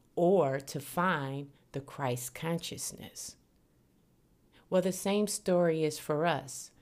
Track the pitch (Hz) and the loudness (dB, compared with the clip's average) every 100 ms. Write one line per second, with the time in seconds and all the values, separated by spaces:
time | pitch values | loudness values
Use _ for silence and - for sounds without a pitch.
0 | _ - 170 190 139 139 - 147 - - | _ 2 4 6 4 0 -4 -10 -6 0
1 | 180 160 135 139 143 _ _ 139 139 - | 0 0 -2 -6 -8 _ _ -10 -10 -4
2 | 135 123 - - 165 165 - 120 - - | -2 -2 -6 -8 -4 -4 -4 -8 -10 -10
3 | - - - - _ _ _ _ _ _ | -14 -14 -14 -16 _ _ _ _ _ _
4 | _ _ _ _ _ _ - 185 185 180 | _ _ _ _ _ _ 0 2 2 0
5 | 196 202 208 - - 175 170 160 156 151 | 0 2 2 -2 2 4 4 4 2 0
6 | - 147 170 147 135 - - _ | -2 0 2 0 -4 -12 -14 _